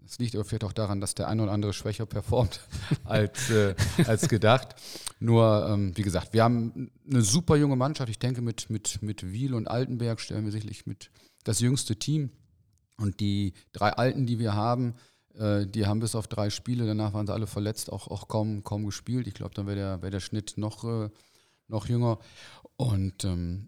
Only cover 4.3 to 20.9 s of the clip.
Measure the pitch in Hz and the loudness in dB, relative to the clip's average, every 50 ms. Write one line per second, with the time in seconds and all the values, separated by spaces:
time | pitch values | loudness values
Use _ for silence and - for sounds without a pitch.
4.3 | 120 107 98 107 120 131 - - - - - - - - - - - _ 110 113 | 2 4 6 6 6 6 4 -2 -14 -18 -16 -16 -16 -12 -12 -12 -8 _ 2 6
5.3 | 117 113 113 110 107 104 - - 107 101 101 95 87 95 101 101 85 90 - - | 8 8 8 8 6 4 4 2 2 2 0 0 0 -2 -2 0 0 -2 -2 0
6.3 | - 113 113 120 123 117 113 117 - - 127 117 - _ _ - 139 127 113 95 | 4 4 6 6 4 2 0 -2 -6 -8 -10 -12 -12 _ _ 2 4 4 4 4
7.3 | 117 175 170 - 160 147 147 143 139 123 127 143 156 - 135 113 107 - - 123 | 4 2 4 4 6 6 6 4 4 2 2 0 0 -2 -4 -6 -4 -2 -2 -2
8.3 | 127 123 120 117 110 - - - 110 107 - - - - - 107 104 - - 92 | -2 -2 -2 -4 -4 -4 -6 -6 -6 -4 -4 -6 -6 -4 -6 -6 -6 -6 -8 -8
9.3 | 92 113 135 135 127 117 107 - - 120 135 - 127 117 120 117 113 - - - | -6 -4 -4 -2 -2 -4 -2 -2 -2 -2 -2 -2 -2 -2 -2 -2 -2 -4 -6 -6
10.3 | - 107 110 107 101 110 101 - - - - 110 104 - - - _ _ _ _ | -6 -4 -4 -4 -4 -4 -6 -8 -10 -10 -10 -12 -12 -12 -14 -20 _ _ _ _
11.3 | _ _ _ - 107 98 117 123 135 127 - - 110 - - - 147 156 147 127 | _ _ _ -2 2 2 4 4 2 2 0 -2 -4 -2 -2 0 0 0 0 -4
12.3 | - _ _ _ _ _ _ _ _ _ _ _ _ - 107 101 90 - 104 101 | -8 _ _ _ _ _ _ _ _ _ _ _ _ -4 -2 -2 0 0 0 0
13.3 | 101 101 101 95 - - - _ - - 101 107 - - 120 131 - 143 131 117 | 2 2 0 -2 -4 -6 -14 _ -4 2 2 2 4 4 2 2 2 0 0 0
14.3 | 120 110 120 110 104 104 107 117 120 127 127 120 117 - - _ _ _ _ _ | 0 0 0 0 0 2 2 2 0 0 0 -2 -4 -8 -14 _ _ _ _ _
15.3 | _ 104 110 104 104 101 101 95 98 110 104 98 104 110 117 110 - 113 104 - | _ -2 0 2 2 2 0 0 0 0 0 2 2 0 0 -2 -2 -4 -6 -6
16.3 | - 107 104 104 - - - - 123 120 120 107 107 107 107 107 101 107 104 101 | -4 -2 -2 -2 -4 -4 -4 -4 -2 0 0 0 0 0 -2 -2 -2 -2 -2 -2
17.3 | 95 104 110 98 - 101 104 104 110 - - - - 98 - - - 101 - - | -2 -4 -4 -4 -4 -4 -4 -4 -4 -6 -8 -8 -10 -10 -10 -10 -10 -10 -8 -4
18.3 | - 110 107 110 107 101 101 - 104 104 107 104 98 - - - 120 127 120 107 | -2 -2 0 -2 -4 -6 -6 -6 -6 -4 -4 -6 -6 -8 -6 -4 -4 -4 -4 -6
19.3 | 98 - 101 98 - - 98 101 101 98 98 98 95 90 90 95 98 98 92 - | -8 -10 -10 -8 -8 -6 -6 -4 -4 -4 -4 -4 -6 -6 -6 -6 -6 -6 -6 -6
20.3 | - 107 104 - - - 104 107 - - - 117 | -6 -6 -6 -6 -6 -6 -6 -6 -6 -8 -6 -6